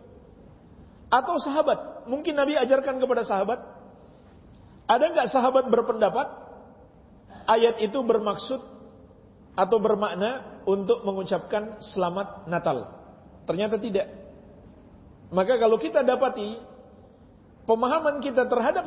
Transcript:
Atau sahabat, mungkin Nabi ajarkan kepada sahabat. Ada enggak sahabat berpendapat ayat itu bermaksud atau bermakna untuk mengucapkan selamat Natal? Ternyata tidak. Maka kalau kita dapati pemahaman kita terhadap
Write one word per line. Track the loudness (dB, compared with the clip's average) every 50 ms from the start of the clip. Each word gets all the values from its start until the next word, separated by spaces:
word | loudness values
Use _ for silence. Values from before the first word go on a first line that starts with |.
| -20 -20 -20 -20 -20 -20 -20 -20 -20 -20 -20 -20 -20 -20 -20 -20 -20 -20 -20 -20 -2 2
Atau | 2 2 2 2 -2 -2 -2
sahabat, | -2 0 0 2 2 0 -2 -4 -10 -14 -14 -8
mungkin | -8 -8 -4 -4 -2 0 0
Nabi | 0 2 2
ajarkan | 0 2 4 2 2 2 -2 -2 -2 0
kepada | 0 0 0 0
sahabat. | -2 -2 0 0 -2 -2 -4 -6 -14 -20 -20 -20 -20 -20 -20 -20 -20 -20 -20 -20 -20 -20 -20 -20 -20 -20 -20 -20 -20 -20 -14 -2
Ada | 0 2 4 4 2
enggak | 2 0 0 2 2
sahabat | 2 2 4 4 4 4
berpendapat | 4 2 2 2 0 0 2 2 2 2 0 -4 -4 -8 -14 -18 -20 -20 -20 -20 -20 -20 -20 -20 -20 -20 -20 -20 -20 -20 -20 -20 -20 -20 -8 0 2
ayat | 4 6 6 4 4 2 -2
itu | -2 -2 -2 2
bermaksud | 2 2 2 2 -2 -4 -4 -6 -6 -8 -8 -8 -14 -20 -20 -20 -20 -20 -20 -20 -20 -20 -20 -20 -20 -20 -20 -20 -10 -2 -2
atau | 0 2 2 2 2
bermakna | 2 0 0 0 -4 -2 -2 -2 -4 -4 -6 -10 -14 -18 -8 -2
untuk | -2 0 0 2 0 0 0 0
mengucapkan | -4 -4 -4 -4 -4 -4 -4 -4 -4 -4 -4 -4 -6 -12 -14 -16 -8 -4
selamat | -2 -2 -2 -2 -4 -8 -8 -10 -16 -10
Natal? | -6 -6 -2 -2 -2 -2 -2 -6 -10 -16 -20 -20 -20 -20 -20 -20 -20 -20 -14 -8
Ternyata | -6 -4 -2 -2 -2 -2 -4 -4
tidak. | -2 -2 -2 -4 -4 -8 -16 -20 -20 -20 -20 -20 -20 -20 -20 -20 -20 -20 -20 -20 -20 -20 -20 -20 -20 -20 -20 -16 -4
Maka | 0 0 2 2 2 4 4
kalau | 4 4 4
kita | 2 0 0 2 4
dapati | 4 4 4 2 0 0 -4 -6 -8 -8 -12 -14 -18 -20 -20 -20 -20 -20 -20 -20 -20 -20 -20 -20 -20 -20 -20 -20 -20 -20 -12 0
pemahaman | 0 2 2 2 2 2 2 2 0 -2 0
kita | -4 0 2 2 2 2
terhadap | 2 2 2 2 0 0 -4